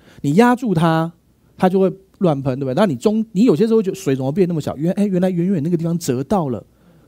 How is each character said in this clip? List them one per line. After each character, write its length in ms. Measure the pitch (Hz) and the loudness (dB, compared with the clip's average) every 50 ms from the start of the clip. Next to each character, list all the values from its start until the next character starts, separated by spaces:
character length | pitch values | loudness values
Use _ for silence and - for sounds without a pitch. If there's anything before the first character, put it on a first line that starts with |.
| _ - - - | _ -20 -18 -6
你 120 | - 143 147 | -4 0 4
压 220 | 190 240 240 247 | 4 4 4 2
住 180 | 240 277 220 185 | 0 0 -2 0
它， 360 | 156 170 165 160 160 160 165 - _ _ _ _ _ _ _ _ | 2 2 2 2 0 -2 -4 -8 _ _ _ _ _ _ _ _
它 120 | - - 185 | -2 0 0
就 100 | 180 190 | 2 2
会 120 | 190 180 160 - _ _ _ _ | 2 0 0 -4 _ _ _ _
乱 240 | 196 170 147 139 | 0 0 0 0
喷， 160 | 131 143 127 135 | -2 -4 -4 -2
对 80 | 139 | -4
不 80 | 127 127 | -2 0
对？ 0 | |
那 100 | 160 214 | 0 0
你 120 | 196 135 | 0 0
中-， 280 | 117 - 214 214 220 220 - | 0 0 0 0 0 -4 -2
你 120 | - 180 240 | 0 2 4
有 100 | 254 165 | 4 4
些 100 | 139 214 | 2 2
时 80 | 226 | 2
候 40 | 226 | 2
会 60 | 226 | 0
觉 80 | 202 185 | 0 -2
得 40 | - | -6
水 220 | - - 147 135 | -4 -4 -2 -2
怎 60 | 131 131 | -2 -2
么 80 | 135 | -4
变 140 | 147 208 180 175 | 0 0 0 0
那 40 | |
么 80 | 175 151 | 0 -4
小？ 160 | - - 85 | -4 -6 -6
原-， 160 | 127 151 170 190 | -2 -2 -2 0
哎， 120 | 202 202 | 0 -2
原 160 | 208 185 175 | 0 0 0
来 80 | 185 185 | 0 0
远 160 | 185 170 170 | 0 -2 -2
远 160 | 190 202 156 | 0 0 -2
那 80 | 135 175 | 0 -2
个 60 | 180 | -2
地 80 | 156 170 | -2 -2
方 120 | 165 170 170 | -2 -4 -2
折 240 | - - 123 123 139 | -2 -2 -2 -2 -2
到 240 | - 214 190 156 135 | -2 -2 -2 0 -2
了， 140 | 120 95 - _ _ _ _ _ _ _ _ | -4 -6 -8 _ _ _ _ _ _ _ _